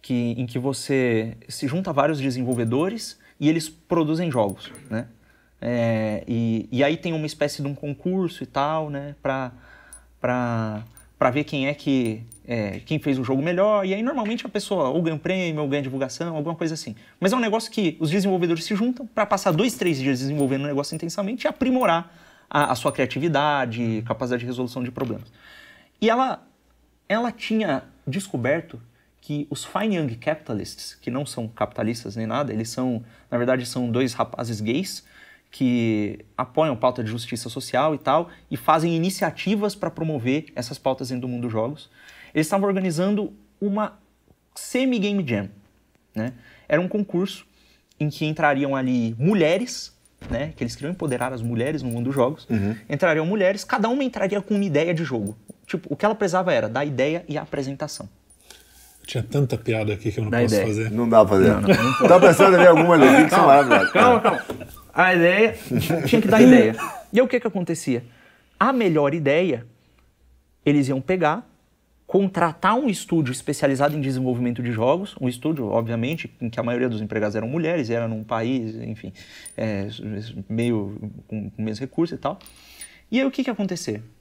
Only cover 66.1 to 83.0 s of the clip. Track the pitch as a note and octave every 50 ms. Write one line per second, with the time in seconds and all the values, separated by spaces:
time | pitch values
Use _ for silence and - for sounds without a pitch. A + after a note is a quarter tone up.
66.1 | - A3+ G#3+ G3+ G#3+ A3 A#3+ B3+ B3+ B3 G#3+ - A3 - - - - - - -
67.1 | - G#3 B3+ - - B3 - A3+ - G3+ F3 E3 E3+ D#3+ - - B2+ A#2 A#2+ -
68.1 | - _ - - _ _ _ _ _ _ G3 A#3+ C#4 B3+ A3+ F#3 D#3+ D#3 D3 C#3
69.1 | C#3+ F3 D3+ C3+ C#3 D#3+ F#3 F3+ C3+ A2+ A2+ - _ _ _ _ _ _ _ _
70.1 | _ _ _ _ _ _ _ _ _ _ _ C#3+ D3 D3 C#3 B2+ C3+ C3+ C3+ -
71.1 | F#3 F#3 E3 D3 D#3 G#3+ - _ _ _ _ _ _ _ _ _ _ _ _ _
72.1 | - F#3+ G3+ F#3+ F#3+ F3 F3 E3 D#3 - - F#3 G#3+ B3 D4+ B3+ F#3+ - - -
73.1 | F3 E3 D3+ B2 B2+ - - - D3 - - C#3 C3+ B2+ C#3 D3 D3 D#3 C3+ C3+
74.1 | C3 B2+ C3 B2+ B2 A#2+ B2 A#2+ A#2 A#2 B2 A#2+ A#2 A2 A2+ B2 D3 F3+ G3 G3+
75.1 | - - C3+ B2+ A#2+ A#2+ - D3+ E3 D3 B2 G#2 G2 A2+ A#2 A2+ A#2 A#2 A2+ C3
76.1 | E3 E3 - - - _ B2 A#2 A2+ - A#2 A#2+ B2 A#2+ B2+ B2+ A#2 G#2+ G#2+ G#2
77.1 | A2 A2 G#2 G#2 G2+ A2+ A2 A#2 C3+ E3+ D#3+ D#3 F3 E3 C3 A2 A#2 A#2 A#2 A2+
78.1 | A2+ A2 A2 - A#2+ A2+ A2+ A#2+ C3 C3 A#2 A2 A2 A2+ A#2+ A2+ A2 - - -
79.1 | - - - - - - - - - - A2+ A2 G#2+ G2 G2 G#2 A2 A#2 - G#2+
80.1 | G#2+ G2+ G#2 A2+ - - F#2+ _ A2+ A2+ A#2+ A#2+ A#2 A2 G2+ G2 G#2 G#2+ - G#2+
81.1 | - - - _ - G#2+ G#2 G#2 - - G#2+ A2 G#2+ G#2 C3+ C3 - - E3+ E3
82.1 | E3+ - - C#3 D3+ - - - - - - - - - - - - -